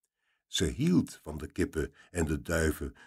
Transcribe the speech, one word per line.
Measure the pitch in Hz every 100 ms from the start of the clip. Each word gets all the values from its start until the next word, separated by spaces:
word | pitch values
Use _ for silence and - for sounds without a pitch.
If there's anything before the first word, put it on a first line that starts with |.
| _ _ _ _ _
Ze | -
hield | 85 65 165 170 - -
van | - 76
de | 80
kippen | - 82 80 73 - -
en | 87 78
de | 76
duiven, | - 82 80 76 69 -